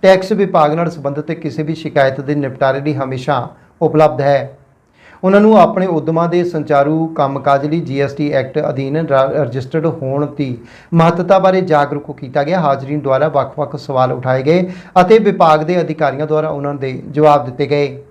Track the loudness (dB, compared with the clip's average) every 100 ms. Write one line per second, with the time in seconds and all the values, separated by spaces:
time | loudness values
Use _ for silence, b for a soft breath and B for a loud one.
0 | 6 4 2 -2 0 2 2 0 -4 -4
1 | -8 -6 -8 -8 -8 -6 -6 -6 -4 0
2 | 0 0 -4 -4 -4 -2 -2 0 -2 -4
3 | -4 -6 -2 -4 -4 b b _ 0 4
4 | 2 2 0 0 -2 -14 _ _ _ b
5 | b b 2 4 6 6 6 2 -2 -2
6 | -2 -2 0 0 -2 -4 0 2 2 0
7 | -2 -2 -2 0 0 0 0 -4 -4 -4
8 | -4 -2 -2 -2 -2 -4 -4 -4 -4 -4
9 | 0 2 2 0 -2 -4 -4 -2 -2 -4
10 | -4 -4 -4 -4 -6 -6 B B B 2
11 | 2 2 2 4 4 2 2 0 0 -4
12 | -10 -14 -6 -4 -2 0 0 -2 -2 -6
13 | 0 0 2 0 -4 -6 -8 -8 -4 0
14 | 0 -2 -2 -2 2 2 0 B B 2
15 | 6 6 4 2 4 4 2 -2 -2 -2
16 | -2 -2 -2 -2 -2 -4 -6 -6 -6 -8
17 | -8 2 4 4 0 -6 -2 0 -2 -6
18 | -20